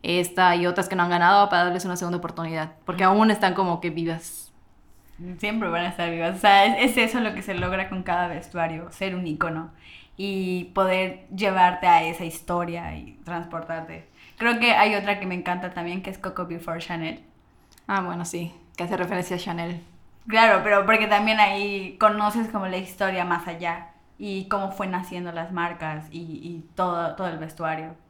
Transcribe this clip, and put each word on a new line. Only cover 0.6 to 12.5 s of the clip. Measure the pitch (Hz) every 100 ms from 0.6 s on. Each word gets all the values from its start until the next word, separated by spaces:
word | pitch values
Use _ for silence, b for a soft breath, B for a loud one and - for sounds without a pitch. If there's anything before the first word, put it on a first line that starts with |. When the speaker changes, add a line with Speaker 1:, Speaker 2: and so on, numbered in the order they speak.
| 175
Speaker 1:
otras | 180 180
que | 185
no |
han | 175
ganado, | 175 175 202 202
para | 180 175
darles | 180 185
una | 180
segunda | 175 175
oportunidad, | 170 165 165 160 156 - -
porque | 180
aún | 190 202 220
están | 208 190
como | 180 185 170
que | 175
vivas. | 160 165 165 - - - - _ _ _ - - - 180 175
Speaker 2:
Siempre | 208 220 190
van | 165 175
a |
estar | 180 170
vivas. | 165 165 185
O |
sea, | 214 196 202
es, | 214 247 240
es | 226
eso | 254
lo | 220
que | 190
se | 196
logra | 180 180 190 190
con | 185
cada | 180 175 175
vestuario, | 143 - 175 165 160 -
ser | - 196 185
un | 175
ícono | 151 170 160 165 B B B B -
y | 196 190 185 180 175
poder | - 190 185 185 - - 190
llevarte | 202 190 180 180 175
a | 175
esa | 165 165
historia | 170 - -